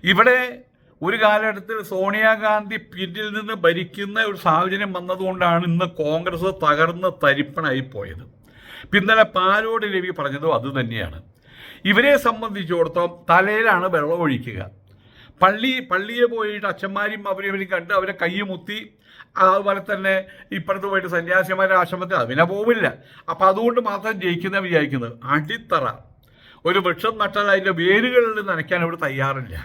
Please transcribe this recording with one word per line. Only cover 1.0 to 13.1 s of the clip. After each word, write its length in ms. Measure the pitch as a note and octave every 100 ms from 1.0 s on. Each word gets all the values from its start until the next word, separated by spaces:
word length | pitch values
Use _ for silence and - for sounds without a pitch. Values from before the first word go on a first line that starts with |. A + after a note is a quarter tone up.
| E3
ഒരു 120 | A3
കാലഘട്ടത്തിൽ 540 | G#3+ G#3+ A3 G3+ F#3 A3 G3+
സോണിയാഗാന്ധി 840 | F#3+ F#3+ G#3+ A3 A3 G#3+ G#3+ G3+ A3 -
പിന്നിൽ 340 | F3+ F#3 F#3 G#3+ G#3
നിന്ന് 180 | G#3+ G#3+ E3+
ഭരിക്കുന്ന 520 | E3+ F3 - G3+ G#3 G#3+
ഒരു 80 | F#3+ F3+
സാഹചര്യം 460 | D#3+ F#3 G3 G3+ F3+
വന്നതുകൊണ്ടാണ് 680 | F3+ F#3 F#3+ F#3 F3 E3+ F3
ഇന്ന് 160 | E3+ F3+ F3
കോൺഗ്രസ് 480 | D3+ D#3+ F3+ E3+ F#3 F#3+ D#3
തകർന്ന് 460 | D3 D#3+ E3+ F#3 C3
തരിപ്പണായി 600 | D3 C#3 C#3+ - D#3 C3 C3
പോയത്. 320 | G#2 G2+ D#2+ - _ _ - - - -
പിന്നലെ 340 | G3+ G3 A3 A3 F#3
പാലോട് 480 | F#3+ G3+ A3+ A3+ G#3+ F#3+
രവി 160 | F3+ E3+
പറഞ്ഞതും 360 | C#3 C#3 D#3+ B2
അത് 120 | C3+ C3+
തന്നെയാണ്. 400 | A#2+ A2+ E2 D2 - _ _ - - - F#3+
ഇവരെ 220 | G3+ C4+ C#4+ B3
സംബന്ധിച്ചിടത്തോളം 840 | A3 A3+ G3+ E3 F3 D#3+ F3 F3